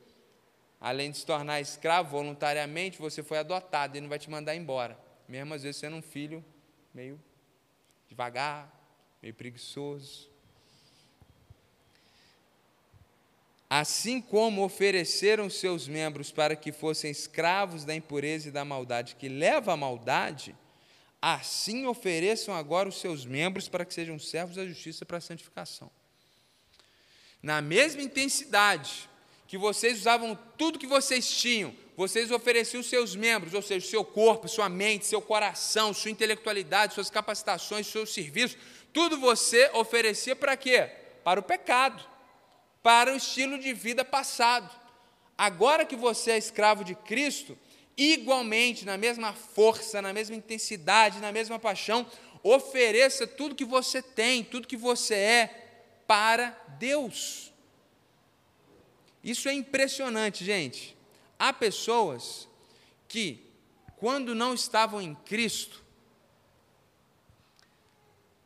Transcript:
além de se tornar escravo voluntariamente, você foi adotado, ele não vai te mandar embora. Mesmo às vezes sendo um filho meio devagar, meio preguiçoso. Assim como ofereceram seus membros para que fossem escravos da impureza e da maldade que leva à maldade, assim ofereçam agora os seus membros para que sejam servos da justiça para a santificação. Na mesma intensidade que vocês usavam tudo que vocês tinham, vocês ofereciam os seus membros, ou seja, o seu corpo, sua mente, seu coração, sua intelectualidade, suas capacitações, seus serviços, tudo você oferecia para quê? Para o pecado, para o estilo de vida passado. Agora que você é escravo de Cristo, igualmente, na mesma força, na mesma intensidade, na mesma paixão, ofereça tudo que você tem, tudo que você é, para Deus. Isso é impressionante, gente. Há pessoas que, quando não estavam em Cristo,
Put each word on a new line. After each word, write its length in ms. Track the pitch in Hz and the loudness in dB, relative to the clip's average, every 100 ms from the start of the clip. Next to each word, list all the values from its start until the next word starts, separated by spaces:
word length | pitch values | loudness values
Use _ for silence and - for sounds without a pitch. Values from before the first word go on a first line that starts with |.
| _ _ _ _ _ _ _ _ | _ _ _ _ _ _ _ _
além 300 | 117 131 143 | -6 -4 -6
de 80 | 143 | -8
se 80 | - | -4
tornar 340 | 151 147 147 | -4 -2 -4
escravo 500 | 143 - 160 170 160 | -6 -6 0 2 2
voluntariamente, 880 | 143 147 143 147 147 147 156 190 175 | -4 -6 -4 -2 -2 -4 -6 -8 -8
você 200 | 156 156 | -10 -10
foi 180 | 147 156 | -6 -6
adotado, 580 | 156 185 185 151 139 143 | -4 -6 -4 -2 -2 -6
ele 60 | |
não 60 | 147 | -10
vai 100 | 147 | -10
te 120 | 151 | -10
mandar 240 | 151 151 | -10 -8
embora. 420 | 165 156 131 117 120 - _ - | -8 -6 -6 -6 -10 -20 _ -16
Mesmo 260 | 127 143 | -14 -10
às 120 | 156 | -10
vezes 160 | 135 139 | -10 -10
sendo 160 | 151 160 | -12 -12
um 60 | |
filho 420 | 156 143 147 160 156 _ _ _ _ | -12 -12 -10 -12 -18 _ _ _ _
meio 260 | 127 127 147 _ _ _ _ _ _ _ _ _ | -18 -16 -18 _ _ _ _ _ _ _ _ _
devagar, 640 | 110 123 120 147 147 143 _ _ _ _ _ | -10 -8 -4 -6 -6 -14 _ _ _ _ _
meio 140 | 113 | -18
preguiçoso. 960 | 113 120 120 - - 143 143 139 - - _ _ _ _ _ _ _ _ _ _ _ _ - _ _ _ _ _ _ _ _ _ _ _ _ _ - _ _ _ _ _ _ _ | -16 -16 -16 -14 -12 -10 -12 -16 -20 -20 _ _ _ _ _ _ _ _ _ _ _ _ -20 _ _ _ _ _ _ _ _ _ _ _ _ _ -20 _ _ _ _ _ _ _
Assim 520 | 143 147 - 208 254 | 0 0 -2 -2 -4
como 420 | 220 208 226 202 | 0 2 2 2
ofereceram 880 | 196 190 196 190 160 - 196 220 202 | -2 0 2 2 -2 0 2 2 0
seus 380 | - 185 175 135 | -4 -4 -4 -6
membros 420 | 156 156 143 143 | -6 -6 -6 -6
para 240 | - 151 | 0 0
que 160 | 156 - | 0 -6
fossem 400 | 143 160 156 156 | -6 -4 -4 -6
escravos 760 | 143 - - 165 190 196 165 | -8 -8 -2 0 2 -2 -6
da 80 | 147 | -8
impureza 560 | 156 156 143 143 160 151 | -8 -6 -4 -4 -4 -6
e 40 | |
da 120 | 143 | -8
maldade 520 | 143 139 123 120 123 - | -6 -8 -4 -4 -6 -10
que 120 | 139 | -10
leva 440 | 131 175 302 208 | 0 2 2 0
à 40 | 156 | -2
maldade, 760 | 139 120 120 156 196 147 - - _ _ _ _ _ _ | -4 -6 -2 0 0 -6 -14 -20 _ _ _ _ _ _
assim 640 | 160 147 - - - 233 262 | -2 -2 -4 -6 -4 -4 -4
ofereçam 680 | 240 190 165 180 220 202 | -4 -2 0 0 0 -4
agora 340 | 180 147 170 196 | -6 -2 -2 -2
os 120 | 185 | -4
seus 240 | - 156 | -8 -8
membros 440 | 123 135 175 190 - | -6 -2 -2 -4 -6
para 160 | 180 | -6
que 80 | 175 | -6
sejam 260 | - 165 156 | -8 -8 -10
servos 380 | - 165 175 180 | -8 -8 -8 -8
da 100 | 190 | -10
justiça 380 | 156 160 160 | -10 -14 -14
para 140 | 180 175 | -10 -10
a 20 | |
santificação. 680 | - 170 - - 147 - 143 _ _ _ _ _ _ _ _ _ _ _ _ _ - _ | -10 -16 -16 -14 -14 -14 -18 _ _ _ _ _ _ _ _ _ _ _ _ _ -20 _
Na 180 | 147 151 | -4 -2
mesma 420 | 147 180 302 285 | 2 2 2 0
intensidade 1080 | 277 269 269 - - 202 208 175 139 - - _ _ _ - | -6 -4 -2 -2 0 4 4 2 -4 -12 -16 _ _ _ -14
que 120 | 190 | -4
vocês 400 | 208 202 233 233 | -2 0 0 0
usavam 400 | 202 233 226 202 - - | 2 2 0 -8 -12 -2
tudo 220 | 320 311 | -2 -2
que 80 | 254 | 2
vocês 420 | 277 269 254 - | 2 4 0 0
tinham, 460 | - 240 233 160 - - - | 0 0 0 -2 -8 -16 -6
vocês 340 | 190 226 233 | -2 0 0
ofereciam 500 | 240 240 233 226 247 | 0 2 2 2 -4
os 60 | 240 | -2
seus 300 | 247 226 190 | 0 0 0
membros, 380 | 226 226 165 | 2 2 0
ou 80 | 202 | -6
seja, 220 | 196 190 | -2 -4
o 60 | - | -2
seu 140 | 220 | -2
corpo, 420 | 190 - 220 214 - | -2 6 6 6 0
sua 220 | - 202 | -2 0
mente, 380 | 180 208 208 - | 0 0 0 0
seu 140 | 208 | -2
coração, 720 | - 214 202 175 - 220 220 | 0 0 0 -2 -2 2 2
sua 200 | 190 214 | 0 -6
intelectualidade, 800 | 214 220 214 220 208 165 185 214 | -2 0 0 -2 -4 2 2 2
suas 160 | 208 196 | 0 -4
capacitações, 800 | 214 214 202 - 175 - 214 208 | -4 -4 -4 -4 -4 -4 -6 -4
seus 240 | 220 214 | -6 -6
serviços, 440 | - 151 156 247 - - - - | -6 -4 -2 -2 -2 -18 -20 -4
tudo 260 | 302 339 302 | 2 2 4
você 520 | 254 220 - 233 269 | 4 4 4 6 6
oferecia 640 | 226 226 233 220 208 247 262 | 4 2 2 2 0 -4 -2
para 200 | 277 269 | 0 0
quê? 340 | 254 240 139 - - - | 4 4 4 -4 -20 -6
Para 160 | - 190 | 0 0
o 20 | |
pecado, 600 | 196 370 - 247 269 208 - - - _ _ _ _ _ | 0 -2 2 4 4 0 -12 -20 -20 _ _ _ _ _
para 300 | 226 233 247 | 8 8 8
o 40 | 269 | 2
estilo 420 | - 240 269 277 | -2 -2 -2 -2
de 140 | 262 | -4
vida 320 | 220 202 240 | -4 -2 -2
passado. 680 | 254 269 262 - 233 247 185 - - - _ _ _ - | 0 -2 -2 2 4 4 0 -14 -20 -20 _ _ _ 0
Agora 480 | 202 170 240 320 | 0 4 6 6
que 120 | 311 262 | 2 0
você 360 | 240 220 233 | 0 2 2
é 60 | 226 | 0
escravo 460 | 220 - 208 208 | 0 4 4 4
de 100 | 185 | 0
Cristo, 640 | 180 - 226 285 - - 131 _ - _ - | -10 -4 -2 0 -2 -10 -18 _ -20 _ 2
igualmente, 880 | 285 311 226 262 226 220 240 226 | 4 4 4 2 4 2 2 0
na 120 | 196 196 | -4 0
mesma 360 | 226 233 220 | 0 0 -4
força, 680 | 202 - - 220 220 - 202 | -6 -4 6 6 6 -2 -4
na 120 | 196 | -4
mesma 240 | 202 214 226 | -4 -6 -8
intensidade, 840 | - 220 - 208 156 208 214 196 | -8 -6 -6 -4 4 6 6 4
na 120 | 208 | -4
mesma 260 | 208 220 226 | -4 -4 -4
paixão, 480 | 226 185 - 233 233 - - - | -2 -2 0 0 -2 -10 -20 -2
ofereça 840 | 190 269 269 262 233 214 269 269 - | 6 6 6 2 4 6 4 4 -4
tudo 280 | - 294 | -6 -8
que 100 | 277 | -6
você 360 | 247 254 247 269 | -2 0 0 -4
tem, 440 | - - 233 254 | -4 0 2 2
tudo 240 | 202 254 233 | -2 -10 -10
que 80 | 240 | -4
você 380 | 240 247 - | -2 0 0
é, 680 | 208 202 240 220 - - - - _ - | 2 4 4 4 -2 -20 -20 -20 _ 4
para 440 | 214 220 233 240 233 - 139 | 6 6 4 0 -6 -18 -6
Deus. 720 | 240 294 240 - - - - - _ _ _ _ _ _ _ _ _ _ _ - _ _ _ _ | -2 0 -2 -6 -10 -10 -14 -20 _ _ _ _ _ _ _ _ _ _ _ -20 _ _ _ _
Isso 260 | 196 240 277 | -6 -4 -2
é 40 | |
impressionante, 920 | 277 - 269 269 269 262 220 214 - | -2 -2 0 0 0 -4 0 0 -2
gente. 520 | 175 202 139 - - - _ _ _ - | -2 -2 -2 -6 -14 -20 _ _ _ -2
Há 140 | 240 | 0
pessoas 960 | 262 226 - - 233 196 120 - - - _ _ _ _ _ - | 2 0 0 0 2 2 -2 -10 -14 -18 _ _ _ _ _ -10
que, 400 | 226 196 110 - _ _ _ - - | -4 -4 -4 -14 _ _ _ -20 -6
quando 380 | 220 277 247 | -2 -2 -2
não 200 | 226 247 | -2 -2
estavam 460 | 247 - 220 220 208 | -2 0 2 2 0
em 140 | 175 | -8
Cristo, 720 | 143 - 214 226 - - - - _ _ _ _ _ _ _ _ _ _ _ _ _ _ _ _ _ _ _ _ _ _ _ _ _ | -12 -6 -2 -2 -2 -8 -14 -20 _ _ _ _ _ _ _ _ _ _ _ _ _ _ _ _ _ _ _ _ _ _ _ _ _